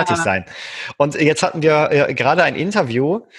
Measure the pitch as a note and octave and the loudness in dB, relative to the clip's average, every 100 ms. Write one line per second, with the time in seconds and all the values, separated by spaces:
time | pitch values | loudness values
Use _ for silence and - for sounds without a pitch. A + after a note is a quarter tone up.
0 | E3 E3+ E3 F#2+ - - - - - - | 0 0 0 -2 -4 -14 -16 -14 -12 -2
1 | C#3+ C#3+ D3+ D#3 F#3 E3 D#3 D3+ D3+ D3 | -2 2 2 2 0 0 2 2 4 2
2 | C#3+ C3 B2+ E3 D#3+ C3 E3+ G#3 C#3 A#2 | 2 0 2 2 2 0 -2 -2 0 0
3 | C#3 G#3 - | 0 -2 -6